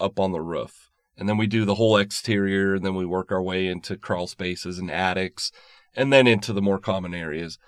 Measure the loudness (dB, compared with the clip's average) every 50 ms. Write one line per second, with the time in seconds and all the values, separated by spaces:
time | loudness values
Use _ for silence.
0 | -6 -4 -2 0 -2 0 -2 -4 -6 -6 -6 -6 -8 -8 -12 -20 _ _ _ _
1 | _ _ _ -6 -2 0 0 2 2 2 2 2 2 2 2 4 4 6 6 4
2 | 4 2 -2 -6 -2 0 0 0 0 2 2 2 2 2 0 0 -2 -2 -2 -2
3 | -2 -2 -2 -2 -2 -2 -2 -2 -2 -2 -2 -2 0 -2 -2 -4 -6 -10 -10 -8
4 | -6 -4 -4 -4 -4 -6 -8 -6 -6 -6 -6 -6 -8 -10 -8 -8 -8 -6 -4 -2
5 | -2 0 0 -2 -4 -4 -6 -8 -10 -10 -10 -14 -20 -20 -20 _ _ _ _ -2
6 | 2 6 6 8 8 8 6 4 2 -2 -2 0 2 2 2 0 0 -2 -2 -2
7 | -4 -6 -8 -6 -6 -6 -6 -6 -6 -8 -10 -14 _